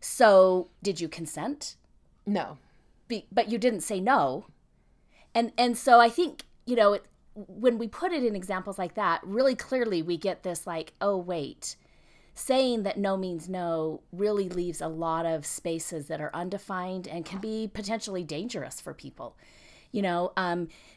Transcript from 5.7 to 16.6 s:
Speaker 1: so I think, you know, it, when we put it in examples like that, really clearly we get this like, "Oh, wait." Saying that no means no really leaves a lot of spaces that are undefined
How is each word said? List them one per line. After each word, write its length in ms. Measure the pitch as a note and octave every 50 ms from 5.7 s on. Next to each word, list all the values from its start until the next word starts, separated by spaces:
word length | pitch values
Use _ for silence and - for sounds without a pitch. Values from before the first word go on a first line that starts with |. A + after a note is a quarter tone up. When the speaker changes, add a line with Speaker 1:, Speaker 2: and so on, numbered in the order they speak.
| A#3+
Speaker 1:
so 220 | A#3+ - C4+ A#3+ A#3+
I 100 | A#3 A#3
think, 340 | A#3 - F4+ D4 - - - - - _ -
you 100 | A#3+ B3
know, 160 | A3+ G#3 G3+
it, 140 | G3+ - - - _ _ _ - -
when 440 | G#3+ G3 - F#3+ G3 A3+ B3+ A#3+ G#3+
we 100 | A#3 G#3+
put 240 | - - E4+ F#4+
it 100 | F4 D4
in 140 | B3 A3+ G#3
examples 420 | F#3+ F3+ - F#3+ F#3 F3+ G3+ F#3 -
like 160 | F#3 E3+ -
that, 280 | A3 G3+ F3 E3 - -
really 300 | F#3 G3 A#3 C4 C4+ B3+
clearly 480 | - - - C4 B3+ A#3+ A3 F#3+ E3
we 160 | D#3+ F3 F3 D#3+
get 240 | - G3 F3 -
this 240 | - F#3 E3+ - -
like, 260 | F#3+ E3+ D#3+ - - _ -
"Oh, 160 | - G3+ G3+
wait." 600 | F#3 F3 F3+ F3 E3 C#3 - - - - - - _ _ _ _ _ _ _ _ - _ _ -
Saying 480 | - - - B3+ C4 C4 B3+ A#3+ A#3
that 160 | F#3+ G3 - G3+
no 180 | G3 G3 G3
means 320 | F#3+ F#3 F#3 F3 D#3+ D#3+ F3+
no 540 | F#3 F#3 F3 E3+ E3 D#3+ D#3 D#3+ D#3 - _ -
really 380 | - F3 G3+ G#3 G#3+ G3+ G3 F3+
leaves 320 | D3+ F3+ F3+ F3 D#3 -
a 60 | E3 D#3+
lot 360 | D#3+ D#3+ E3 E3 D#3+ E3 E3
of 220 | E3 E3 D#3 D3
spaces 600 | - - - - E3+ E3 E3 D#3+ - F3 D#3 C#3+ -
that 120 | D#3+ D#3
are 100 | D3+ - -
undefined 760 | E3 F3 F#3 G3 G3